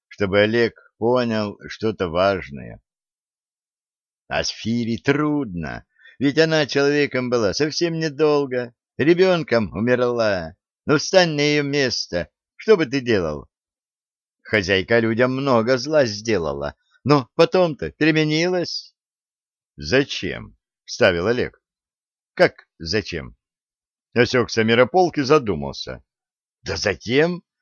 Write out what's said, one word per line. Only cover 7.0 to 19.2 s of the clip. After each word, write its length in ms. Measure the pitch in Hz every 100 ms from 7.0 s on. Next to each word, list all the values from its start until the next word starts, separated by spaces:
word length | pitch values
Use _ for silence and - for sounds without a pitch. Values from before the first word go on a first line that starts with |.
| 139 127 123
была 260 | 120 101
совсем 400 | - 151 - 170
недолго, 800 | 160 160 135 151 147 139 123 120 _ _ -
ребёнком 720 | 139 175 185 175 147 117 101
умерла. 840 | 92 117 123 123 120 110 92 80 - _ _ -
Ну, 120 | 143
встань 320 | - 190 175
на 100 | 147
её 220 | 147 147
место, 640 | 143 143 127 - - 87 80 _ _ _
что 200 | - 208
бы 100 | 147
ты 140 | 139
делал? 480 | 120 104 80 73 - _ _ _ _ _ _ _ _ _
Хозяйка 580 | - 107 90 95 92 117
людям 320 | 113 113 127
много 460 | 131 139 120 110 131
зла 260 | 135 156
сделала, 720 | 123 104 113 101 78 71 71 - _ _
но 260 | 117 147 120 -
потом-то 540 | 165 185 175 143 -
переменилась. 1040 | - 156 156 151 156 175 180 151 - - _ _ _